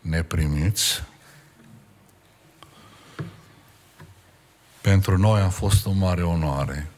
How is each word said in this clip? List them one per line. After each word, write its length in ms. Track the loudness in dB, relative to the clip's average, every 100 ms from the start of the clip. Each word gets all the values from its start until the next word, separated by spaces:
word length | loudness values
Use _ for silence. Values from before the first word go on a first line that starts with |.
Ne 220 | -4 -4
primiți?" 800 | -4 -2 -2 0 -2 -2 -2 -4 -8 -18 -20 -20 -20 _ -20 -20 -20 _ _ _ _ _ _ _ -20 -20 -20 -20 -20 -16 -16 -16 -20 -20 _ _ _ _ -20 -20 _ _ _ _ _ -6
Pentru 380 | 2 2 4 2
noi 220 | 4 4
a 80 | 2
fost 380 | 0 2 2 2
o 60 |
mare 300 | 0 0 0
onoare. 680 | 0 0 0 -2 -4 -6 -12